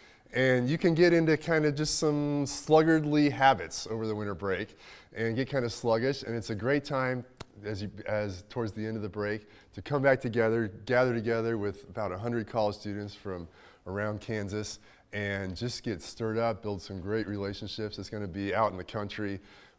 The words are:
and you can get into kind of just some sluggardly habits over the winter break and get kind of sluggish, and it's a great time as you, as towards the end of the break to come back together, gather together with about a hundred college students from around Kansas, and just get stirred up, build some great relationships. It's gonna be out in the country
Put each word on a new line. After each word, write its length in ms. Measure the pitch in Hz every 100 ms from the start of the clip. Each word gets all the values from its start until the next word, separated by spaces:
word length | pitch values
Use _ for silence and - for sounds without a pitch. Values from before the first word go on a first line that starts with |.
| - - _
and 360 | 123 131 127 123
you 100 | 165
can 160 | 180
get 180 | 160 175
into 240 | 170 160 151
kind 280 | - 156
of 100 | 151
just 240 | 143 151 -
some 460 | 160 147 147 143
sluggardly 840 | 139 - - 156 160 160 147 151 147
habits 580 | 123 135 113 82 - -
over 180 | 113 110
the 80 |
winter 220 | 107 104 90
break 400 | 98 90 110 - - - - -
and 200 | 113 113
get 120 | 131
kind 160 | 139
of 80 | 120
sluggish, 520 | - 120 113 127 139
and 100 | -
it's 160 | 117 -
a 40 | 107
great 280 | 113 147
time 400 | 139 139 127 127 120 - - -
as 160 | 104 104
you, 80 | 101 98
as 380 | - 107 104 92 -
towards 220 | 123 110
the 120 | 104
end 120 | 110 110
of 60 |
the 60 | 104
break 380 | 104 104 107 - - -
to 80 | -
come 220 | - 143
back 180 | 135 131
together, 520 | 127 113 113 117 110 - 104
gather 280 | 123 127
together 420 | 117 110 113 113 113
with 320 | 101 98 -
about 220 | 90 104
a 80 | 90
hundred 300 | 117 117 110
college 260 | 120 107
students 400 | 101 104 101 104
from 320 | - 101 90 82 - - - -
around 340 | 98 107 104
Kansas, 600 | - 110 101 107 107 - - - _
and 440 | 104 101 98 95 90
just 280 | 120 -
get 180 | - 92
stirred 340 | - - 110 110
up, 280 | 117 92
build 180 | 104 98
some 180 | - 98
great 280 | 90 110 98
relationships. 680 | 101 98 98 104 - 107 101
It's 140 | 95
gonna 160 | 107 101
be 260 | 87 98
out 200 | 95 107
in 40 | 92
the 60 |
country 560 | 92 110 104 - 101 98 - - -